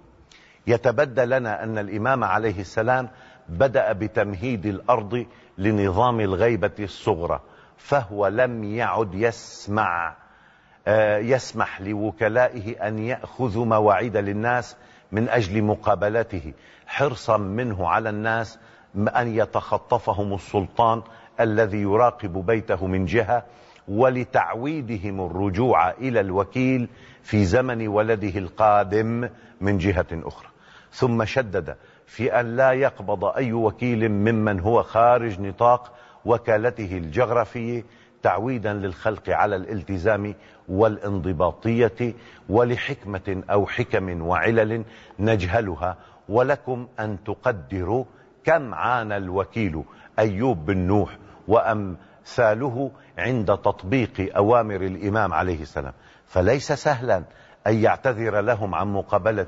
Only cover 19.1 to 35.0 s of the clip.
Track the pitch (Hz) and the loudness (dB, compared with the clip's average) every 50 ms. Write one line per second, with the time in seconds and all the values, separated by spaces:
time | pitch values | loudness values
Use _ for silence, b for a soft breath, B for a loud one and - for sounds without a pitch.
19.1 | - 127 120 120 107 113 107 - - 110 - - 107 98 - - 123 117 - 113 | 0 0 0 0 0 0 0 0 -2 -4 -2 -2 -4 -4 0 0 -2 0 0 -2
20.1 | 101 98 104 101 98 92 - - - 104 95 - - - 117 113 113 113 107 B | -2 -2 -2 -4 -4 -6 -6 -4 -2 -2 -2 -2 0 2 2 2 2 0 -4 B
21.1 | B B B B B - 117 113 104 107 113 101 98 104 101 98 101 110 123 120 | B B B B B 0 0 2 2 2 2 2 0 -2 0 2 4 4 4 4
22.1 | - - - 92 85 95 90 87 117 113 - - 101 90 95 92 92 95 95 82 | 2 0 -6 -8 -6 -4 -2 0 0 0 0 -2 -2 -2 -2 -2 -2 -2 -2 0
23.1 | 92 117 107 95 120 117 - B B B B B B B B - 101 110 127 131 | 0 0 0 2 0 -2 -2 B B B B B B B B -6 0 2 4 4
24.1 | 127 127 120 - - 120 95 85 101 113 123 147 160 156 127 110 117 95 90 101 | 2 0 -4 -2 0 0 0 0 -4 -4 -4 -6 -6 -6 -6 -6 -8 -6 -6 -6
25.1 | 98 95 92 85 85 92 101 101 87 95 127 127 - 80 87 92 87 - 123 135 | -6 -6 -6 -6 -4 -2 -2 0 0 2 2 4 4 4 4 2 0 -2 -6 0
26.1 | 117 110 98 95 90 98 98 - - 131 127 131 131 127 120 - B B B B | 0 0 0 2 0 -2 -2 -2 -2 0 0 2 2 0 -2 -4 B B B B
27.1 | B B B - - 107 101 85 95 127 127 131 120 113 113 107 101 107 107 110 | B B B 0 2 2 4 4 4 2 2 0 -2 -4 -4 0 2 2 2 2
28.1 | 113 101 107 98 82 101 92 85 - - 110 107 104 104 101 95 101 110 110 113 | 0 0 0 -4 -4 -4 -6 -8 -2 2 4 6 6 4 4 2 0 0 0 0
29.1 | 117 117 123 113 B B B B B B 95 98 104 92 80 101 92 90 87 - | -2 -4 -4 -6 B B B B B B -2 0 0 2 2 2 2 0 -2 -2
30.1 | 85 82 - - - - - - - B B B B B B B - - - 123 | -6 -8 -10 -10 -12 -14 -20 -20 -20 B B B B B B B -4 -2 0 2
31.1 | 117 113 110 - - 135 127 104 87 95 80 71 65 b b b b b b _ | 2 0 0 0 0 -2 -2 -2 -4 -4 -6 -6 -10 b b b b b b _
32.1 | - - 113 127 - 123 120 113 117 123 131 131 131 131 135 127 - - 101 95 | -8 -4 -2 0 0 0 0 0 0 2 4 4 4 4 2 0 -2 -4 -4 -4
33.1 | 104 92 101 95 - - 135 117 113 117 110 104 - - 120 123 120 110 110 110 | -2 0 0 0 0 0 -2 -2 0 0 0 0 0 0 -2 -2 0 0 0 0
34.1 | 104 101 104 113 117 110 107 107 101 90 85 107 117 107 95 - - 110 | 2 2 2 2 2 2 2 0 0 0 0 2 2 2 2 2 2 4